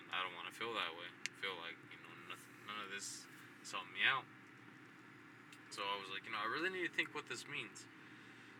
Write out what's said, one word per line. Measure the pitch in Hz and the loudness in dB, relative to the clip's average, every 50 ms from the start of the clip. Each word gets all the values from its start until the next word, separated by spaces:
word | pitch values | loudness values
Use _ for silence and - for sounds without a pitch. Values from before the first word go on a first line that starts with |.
| 87 85 | -4 0
I | 87 90 | 2 2
don't | 92 92 87 | 2 2 0
wanna | 85 87 92 | -2 -4 -4
feel | 92 - 110 117 117 | -2 0 0 2 4
that | 101 90 85 | 4 2 2
way. | 82 85 87 87 | 0 -2 -6 -8
I | 87 - - - - - | -4 -4 -4 -4 -2 0
feel | 95 95 92 | 0 0 0
like, | 85 82 85 85 82 80 - | 0 -2 -4 -4 -6 -10 -12
you | 82 - 82 | -12 -12 -12
know, | 82 82 82 - - | -12 -12 -10 -8 -8
nothing, | - - - - - - - 101 | -8 -8 -10 -12 -14 -10 -6 -4
none | 104 107 101 | -4 -2 -2
of | 95 | -2
this | 98 98 95 - - - - - - - - - - - - | -2 -2 -2 -2 -4 -4 -8 -10 -12 -12 -14 -14 -14 -12 -6
is | - | -2
helping | - 98 90 90 92 | -2 -2 -2 0 6
me | 98 104 | 8 10
out." | 120 135 131 - - - - - - - - - - - - - - - - - - - - - - - - - - - - - - | 10 10 8 6 0 -6 -14 -14 -14 -14 -14 -14 -14 -14 -14 -14 -16 -16 -16 -16 -14 -14 -14 -14 -14 -14 -14 -14 -14 -14 -14 -10 -4
So | - - | 0 2
I | 101 98 101 101 | 4 4 4 4
was | 95 95 | 2 0
like, | 95 98 98 113 | -2 -2 0 0
"You | 113 | 2
know, | 107 104 | 4 4
I | 113 | 6
really | 123 151 170 190 | 6 6 4 4
need | 190 185 175 | 6 4 4
to | 151 - | 4 6
think | - - - - | 4 4 4 2
what | 147 139 - | -2 -2 -2
this | 127 113 - - | -2 -4 -4 -2
means." | 143 143 120 98 - - - - - - - - - - - - - - - - - | -2 -4 -4 -4 -6 -10 -12 -12 -12 -14 -14 -14 -14 -14 -14 -14 -14 -14 -14 -14 -14